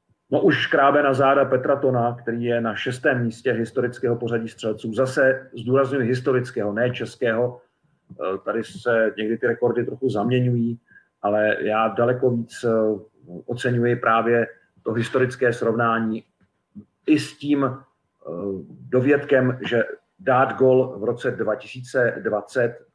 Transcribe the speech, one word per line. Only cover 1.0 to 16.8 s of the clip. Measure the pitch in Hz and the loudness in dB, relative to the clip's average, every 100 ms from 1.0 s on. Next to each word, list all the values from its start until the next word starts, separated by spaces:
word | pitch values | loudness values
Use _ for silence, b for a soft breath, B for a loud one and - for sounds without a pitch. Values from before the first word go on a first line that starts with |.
na | 143 | 4
záda | 131 135 139 127 | 4 4 4 4
Petra | 127 147 139 | 2 2 2
Tona, | 131 123 120 120 | 2 2 0 -2
který | - 117 | -6 -4
je | 120 117 | 0 0
na | 117 107 | -2 -4
šestém | 131 123 156 127 | -6 -2 0 0
místě | 117 - 131 | -2 -2 -2
historického | 113 117 131 123 - 123 117 | -2 -2 -2 -4 -2 -2 -2
pořadí | 113 117 113 | -2 -4 -4
střelců. | - 110 107 117 | -6 -6 -6 -4
Zase | 107 131 147 131 131 - | -2 0 2 2 2 -4
zdůrazňuji | 117 113 135 131 139 117 | -10 0 2 2 0 0
historického, | 127 139 127 123 120 104 | 0 0 0 -2 -4 -4
ne | 104 123 | -2 -2
českého. | 120 113 - 120 113 123 123 _ _ _ _ - | -2 -8 -4 -2 0 -2 -4 _ _ _ _ -20
Eh, | - 90 95 - | -8 -6 -6 -4
tady | 113 | -4
se | - - 123 113 110 - | -6 -6 0 2 2 -2
někdy | 107 117 | -4 -2
ty | 120 | -2
rekordy | 113 120 120 - | 0 0 0 -4
trochu | - 131 | -2 -2
zaměňují, | 107 113 127 123 120 117 117 _ b b _ | 0 0 0 2 0 -2 -4 _ b b _
ale | 104 107 107 - | -2 2 2 0
já | 107 107 113 | 0 0 0
daleko | 104 120 127 127 | 2 0 2 0
víc, | 117 113 - | 0 -6 -4
eh, | 117 113 107 101 - _ - 87 - | 0 2 0 -2 -8 _ -18 -14 -10
oceňuji | 120 127 120 120 120 | -6 -2 0 0 2
právě | 117 117 113 117 110 - _ _ | 2 2 4 2 0 -6 _ _
to | - | -4
historické | 113 110 120 127 127 123 | -4 0 0 0 0 0
srovnání | 117 117 113 117 113 113 110 - _ _ _ _ 202 | 0 0 0 0 0 -2 -4 -10 _ _ _ _ -20